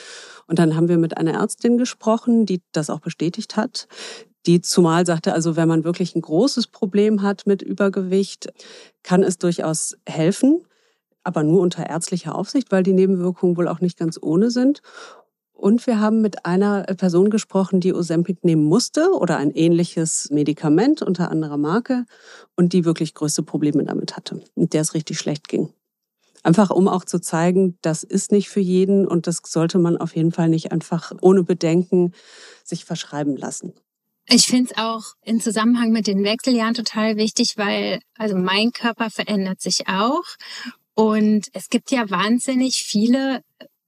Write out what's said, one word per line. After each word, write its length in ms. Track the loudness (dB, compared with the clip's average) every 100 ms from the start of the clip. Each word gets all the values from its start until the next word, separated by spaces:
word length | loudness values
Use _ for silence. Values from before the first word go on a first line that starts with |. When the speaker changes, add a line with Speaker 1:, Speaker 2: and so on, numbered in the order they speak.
| -20 -20 -20 -20 -6
Speaker 1:
Und 120 | 2
dann 160 | 2
haben 140 | 2 2
wir 100 | 2
mit 180 | 0 -2
einer 180 | -2
Ärztin 440 | -2 -4 -2 0 2
gesprochen, 680 | 0 -4 -2 0 2 2
die 160 | 2 -2 _
das 180 | -6 -6
auch 80 | -6
bestätigt 580 | -8 -4 -4 -4 -8 -4
hat, 300 | -6 -6 -14 -18 -18 -18 -20 _ 2
die 140 | 2
zumal 460 | 4 2 4 2 0
sagte, 260 | 0 0
also 220 | 0 0
wenn 140 | 0 2
man 160 | 2
wirklich 320 | 0 -2 -4 -4
ein 60 |
großes 440 | -2 2 2 0 -6
Problem 560 | -4 -2 2 2 2
hat 240 | 0 -2 0
mit 160 | -2
Übergewicht, 880 | -2 -2 0 0 -2 0 -2 -6 -16 -18 -20 -20 -20 _
kann 180 | 0 2
es 160 | 2 0
durchaus 580 | -2 -2 -4 -4 -6 -10 -10
helfen, 560 | -2 0 2 2 2 -2 _ _ _ _ _
aber 220 | -6 -2
nur 160 | 2 4
unter 280 | 2 -2 -6
ärztlicher 460 | -6 -6 -6 -6
Aufsicht, 380 | -8 -4 -4 0
weil 100 | 0
die 120 | 2
Nebenwirkungen 640 | 4 4 2 -2 0 0 0
wohl 120 | -2
auch 120 | -2
nicht 160 | -4 -2
ganz 220 | -6 -4
ohne 300 | -2 2 2
sind. 320 | 2 0 0 -6 -20 -20 -20 _ _ _
Und 340 | -4 0 2 2
wir 140 | 0
haben 200 | 2 2
mit 260 | 0 -2 -2
einer 360 | 0 2 0
Person 480 | -4 -2 2 4 2
gesprochen, 480 | 2 -2 -2 0 0
die 160 | 0
Ozempic 460 | -2 0 0 -2 0
nehmen 220 | 2 2
musste 480 | 4 2 0 0 2
oder 240 | 2 0 0
ein 160 | -2
ähnliches 760 | 0 2 2 0 -2 -4 -4 -2
Medikament 680 | -2 0 0 2 2 4 0
unter 280 | 0 -2 -2
anderer 280 | -2 -4 -2
Marke 480 | 0 0 0 -4 -4 _ -20 -20 -10 0
und 160 | 2
die 120 | 2
wirklich 300 | 2 0 -4
größte 300 | -4 -4 -4
Probleme 400 | -4 -2 0 0
damit 320 | -2 -4 -6 -10
hatte 260 | -12 -14 -10 -2
und 160 | 0
der 80 | 0
es 140 | -2
richtig 240 | -4 -6 -8
schlecht 280 | -6 -8 -6
ging. 260 | -6 -6 _ _ _ _ _ _ _
Einfach 280 | 2 4 4
um 180 | 2 2
auch 160 | 0
zu 160 | -4 -8
zeigen, 560 | -4 0 2 2 0 -2
das 200 | -4 -4
ist 300 | -4 -4 0
nicht 160 | 0 0
für 120 | -2
jeden 460 | 0 2 4 2 2
und 200 | 0 -2
das 160 | -6
sollte 340 | -4 -2 0 2
man 200 | 2 0
auf 180 | -2 -2
jeden 160 | -2
Fall 160 | 2 0
nicht 240 | 0 -2
einfach 400 | -6 -4 -8 -8 2
ohne 220 | 4 4
Bedenken 720 | 2 0 0 0 2 0 0 -4 -20 -20 -20 -20
sich 220 | -12 -12 -10
verschreiben 500 | -12 -10 -6 -6 -6
lassen. 380 | -8 -10 -14 -18 _ _ _ _ 2
Speaker 2:
Ich 200 | 2 4
find's 260 | 2 0 -2
auch 240 | -4 -6 -10 -16
im 180 | -4 -2
Zusammenhang 500 | 0 0 2 2 2
mit 160 | 0 0
den 180 | 0
Wechseljahren 480 | 0 0 0 0 0
total 440 | -2 -4 -2 -2 0
wichtig, 420 | -2 0 -2 -2
weil, 420 | -4 -2 -4 -6 _ -8
also 200 | -4 -2
mein 340 | 0 2 0
Körper 380 | 0 -4 -4 -6
verändert 500 | -6 -4 -2 -4 -6
sich 280 | -4 -4 -2
auch. 340 | -2 0 -2 -4 -16 -20 -16 -16 -18 _
Und 540 | 0 2 4 4 2 -2
es 160 | -14 -4
gibt 220 | -4 -2
ja 180 | -2 0
wahnsinnig 760 | 0 2 0 2 0 0 -2 -2
viele 560 | 0 4 2 2 -4 _ _ -20 _